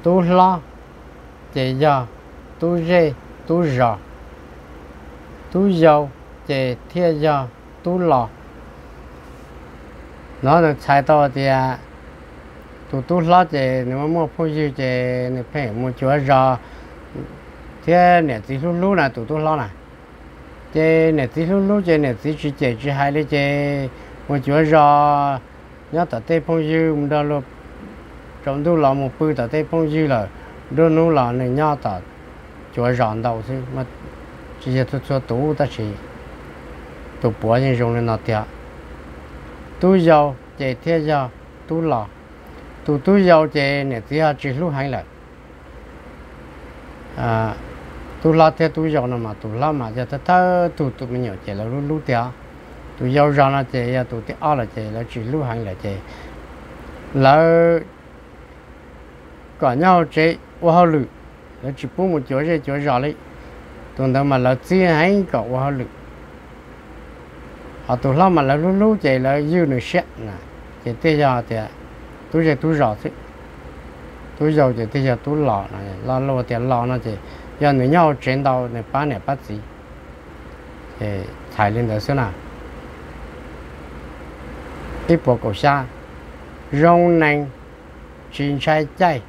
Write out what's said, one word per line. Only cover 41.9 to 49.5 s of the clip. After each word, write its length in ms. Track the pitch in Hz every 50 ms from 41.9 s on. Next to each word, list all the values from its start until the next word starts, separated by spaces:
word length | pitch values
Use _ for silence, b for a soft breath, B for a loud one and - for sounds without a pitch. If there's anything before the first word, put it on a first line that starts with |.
| 139 117 104 101 - - - - - - - - - - - - - - -
Tôi, 140 | - 147 139 131
tôi 220 | - 196 202 190
giàu 220 | 180 170 156 156
chạy 360 | 151 - 147 139 139 143 143 139
này 180 | 135 127 113 104 -
thì 120 | 139 151 160 151 143 139
chỉ 100 | - 143
lúc 220 | 127 139 170 175 143
hay 140 | 135 139 139
là. 140 | 131 104 82 - - - - - - - - - - - - - - - - - - - - - - - - - - - - - - - - - - - - - - - - - -
À, 380 | - - 117 113 110 110 110 - - - - - - - - - - - - - -
tôi 140 | - 160 156
lo 160 | 160 160 156
theo 180 | 156 - 165 160
tôi 220 | 151 160 160 160
giàu 160 | 151 147 123
nó 100 | 123 123
mà, 160 | 117 113 110 104 -
tôi 100 | - 110